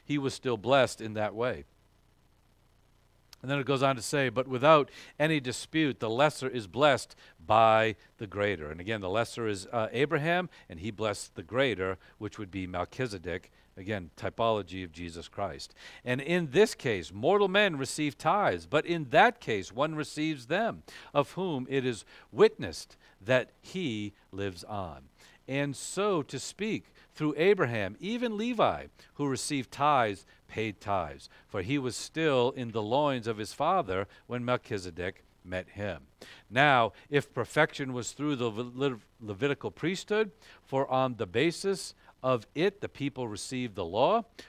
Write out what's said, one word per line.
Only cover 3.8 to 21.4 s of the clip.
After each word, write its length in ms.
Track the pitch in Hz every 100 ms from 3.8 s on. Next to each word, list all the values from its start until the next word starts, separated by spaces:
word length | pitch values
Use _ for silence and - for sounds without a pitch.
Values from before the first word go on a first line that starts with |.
on 140 | 135 131
to 60 |
say, 260 | 104 147 131
"But 180 | 110 131
without 420 | 127 139 156 135 - - -
any 220 | 151 156
dispute, 580 | 127 120 - 156 156 117
the 100 | 113
lesser 400 | 113 151 - 131
is 200 | 123 98
blessed 480 | 107 147 123 - - - _
by 520 | - 110 113 110 110 104 - _
the 100 | 110
greater." 420 | 95 101 92 76
And 100 | 80
again, 200 | 90 110
the 100 | 92
lesser 380 | 104 117 - 113
is, 180 | 101 95
uh, 160 | 120 110
Abraham, 580 | 117 147 156 156 175 180 - -
and 100 | 85
he 140 | 101
blessed 420 | 101 110 101 -
the 80 | -
greater, 560 | 85 113 135 95 95 92 - _
which 200 | 104 -
would 140 | 101
be 160 | 95 92
Melchizedek. 840 | 90 90 - 127 101 85 90 - _ _ -
Again, 360 | 95 104 82 -
typology 680 | 95 - 113 107 92 92
of 80 | 90
Jesus 340 | 80 87 82 80
Christ. 480 | - 98 69 - - - -
"And 160 | 120 127
in 320 | 139 175 160
this 240 | 131 220 -
case, 360 | 135 101 80
mortal 360 | 95 127 202 196
men 280 | 190 208 147
receive 400 | 135 - 151 -
tithes, 480 | 156 196 180 92 82
but 200 | 143 156
in 240 | 170 135
that 300 | 151 226 220
case, 320 | - 107 90
one 240 | 104 151 156
receives 500 | 151 - 156 147 120
them, 380 | 175 226 87 - - -
of 200 | - 139
whom 340 | -